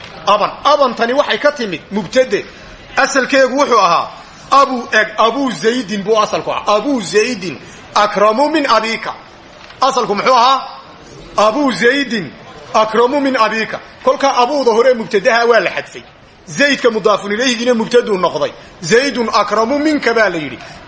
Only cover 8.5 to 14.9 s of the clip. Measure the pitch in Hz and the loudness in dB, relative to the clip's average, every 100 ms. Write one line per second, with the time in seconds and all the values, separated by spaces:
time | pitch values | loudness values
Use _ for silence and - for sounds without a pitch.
8.5 | 311 269 220 226 214 151 - - - - | 0 2 0 0 -6 -8 -14 -16 -20 -20
9.5 | - - - - 247 208 202 240 254 247 | -20 -14 -2 0 0 -2 0 2 4 4
10.5 | 262 - - - - - - - - 214 | 2 -2 -16 -20 -20 -20 -20 -8 0 0
11.5 | 220 285 180 240 277 254 220 139 - - | 2 -2 0 0 2 -2 -4 -6 -12 -20
12.5 | - - 226 214 220 247 285 269 254 214 | -20 -4 0 0 2 2 2 0 0 0
13.5 | 220 214 - - - - 277 277 247 247 | -2 -6 -8 -14 -6 -2 0 0 2 0
14.5 | 294 247 220 262 | 0 0 2 2